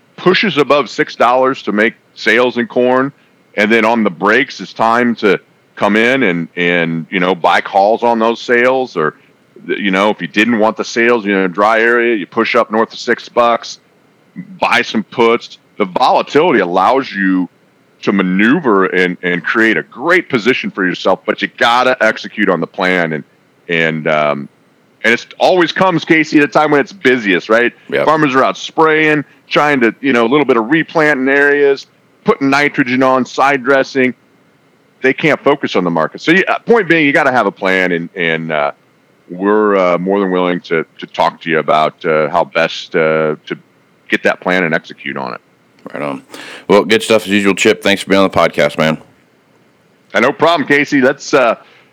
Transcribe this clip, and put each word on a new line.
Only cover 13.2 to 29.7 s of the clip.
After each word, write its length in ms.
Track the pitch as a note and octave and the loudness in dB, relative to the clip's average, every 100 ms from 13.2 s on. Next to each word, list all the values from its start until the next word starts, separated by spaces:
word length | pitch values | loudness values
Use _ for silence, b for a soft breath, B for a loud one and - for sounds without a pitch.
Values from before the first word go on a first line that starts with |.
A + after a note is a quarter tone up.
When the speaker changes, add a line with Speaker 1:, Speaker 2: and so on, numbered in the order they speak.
| - | -2
Speaker 1:
bucks, 500 | - A#2 A#2 - - _ _ _ _ _ - | 0 0 0 -4 -18 _ _ _ _ _ -20
buy 460 | - F2+ F#2 A2+ | -18 -6 -2 0
some 200 | A#2+ A2+ | 0 -4
puts. 540 | - - A#2 A#2 - - _ - | -4 0 2 2 -4 -20 _ -6
The 80 | G2+ | -6
volatility 720 | F2 C3 F3 A2 C#3+ F3 B2 | 0 0 0 0 0 2 2
allows 500 | F2+ F2+ G2 C3 A#2+ | 0 2 2 2 -2
you 380 | G2+ F#2+ F#2 F2 _ _ _ _ _ | -4 0 0 -2 _ _ _ _ _
to 100 | - | -2
maneuver 760 | G2+ F#2 F#2 A2 D#3 C#3+ G2 F#2 | 0 0 0 2 2 2 2 2
and, 300 | F#2 F2+ F2+ | 0 0 -2
and 200 | F2+ F2 | -4 -4
create 360 | D#2+ A#2 A2+ F2+ | -2 0 2 0
a 40 | |
great 460 | D#2 G#2+ D3+ F3+ - | -4 -6 -2 0 0
position 420 | C3 G2 - G2+ | -2 0 -2 -4
for 140 | G2 | -4
yourself, 400 | F#2 F2 G2+ F#2 | -4 -2 -2 -2
but 160 | - G#2 | -2 -6
you 80 | G2 | -6
gotta 480 | - A#2+ A#2+ B2+ B2+ | -2 0 2 2 2
execute 460 | A2 A2 G#2 - G2+ | 0 0 -6 -4 0
on 100 | F2 | 0
the 60 | D#2+ | -2
plan. 480 | - F#2 F#2 E2 | -4 0 0 -2
And, 100 | D#2 - _ _ _ - | -4 -10 _ _ _ -6
and, 380 | E2+ E2 D#2+ D#2 | -2 -2 -2 -2
um, 420 | D#2 D2+ C#2+ C#2 _ _ _ _ _ | 0 0 -4 -8 _ _ _ _ _
and 120 | A2 | -2
it 180 | A#2 - - | -2 -4 -2
always 340 | C3 F3+ E3 | 0 2 0
comes, 320 | - F#3+ E3 | 0 0 0
Casey, 320 | - D#3+ D3+ D#3 | 0 0 2 2
at 40 | |
a 40 | D3 | 2
time 240 | D#3+ D3+ | 2 2
when 80 | D3 | 0
it's 120 | B2+ | -2
busiest, 560 | G2+ C3 B2+ G#2+ F2 - | -2 0 0 0 -2 2
right? 240 | A2 A#2+ - - | 2 0 -4 -6
Speaker 2:
Yep. 160 | - | -2
Speaker 1:
Farmers 300 | C#3 D#3 D3+ | 0 2 2
are 100 | C3 | 2
out 140 | A#2 F#2+ | 0 -2
spraying, 680 | - - D#3+ D#3 D#3 D#3 - b - | -6 0 2 2 2 0 -4 b -6
trying 340 | E3+ D3 | 0 2